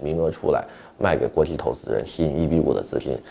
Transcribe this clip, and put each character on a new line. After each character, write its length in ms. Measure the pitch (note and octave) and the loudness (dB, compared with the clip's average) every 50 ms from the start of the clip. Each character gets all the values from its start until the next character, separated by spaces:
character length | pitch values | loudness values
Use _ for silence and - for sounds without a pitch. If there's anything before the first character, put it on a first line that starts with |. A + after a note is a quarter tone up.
名 200 | C2+ D2+ D#2+ E2 | -4 -2 0 2
额 100 | E2 D#2 | 2 0
出 220 | - - - D#2 | 0 0 0 2
来 120 | C#2+ - - - - - - - - - | 2 2 0 -4 -12 -20 -20 -18 -6 -2
卖 180 | - F#2 D#2+ | 0 2 2
给 100 | - - | 2 0
国 180 | - - D#2+ D#2 | 2 2 2 2
际 120 | D#2 D#2+ | 2 0
投 160 | - - A#1+ | -4 -2 -4
资 180 | A#1 - - - | -4 -4 -4 -4
人， 160 | A1 G#1 - | -2 -2 -4
吸 160 | - - E2+ | -4 -2 0
引 180 | D#2+ D2+ C#2 E2 | 0 0 2 2
一 60 | E2 | 2
比 140 | D2 E2 D#2+ | 2 4 4
五 120 | D2 C#2 | 4 4
的 80 | B1+ - | 2 0
资 160 | - - - | -2 -4 -4
金， 220 | - - - B1+ - - - | -4 -4 -4 -6 -6 -8 -14